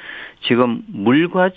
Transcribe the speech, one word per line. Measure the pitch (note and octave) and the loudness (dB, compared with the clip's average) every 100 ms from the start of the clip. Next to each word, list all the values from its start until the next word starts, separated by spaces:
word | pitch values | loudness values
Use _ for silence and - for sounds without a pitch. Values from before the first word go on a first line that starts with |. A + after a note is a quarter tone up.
| - - - - | -16 -16 -16 -12
지금 | - A#2+ B2 A2+ - | -2 2 2 -2 -8
물과 | C#3 G#2 C#3+ F3 F#3 F#3 | -2 2 4 2 2 0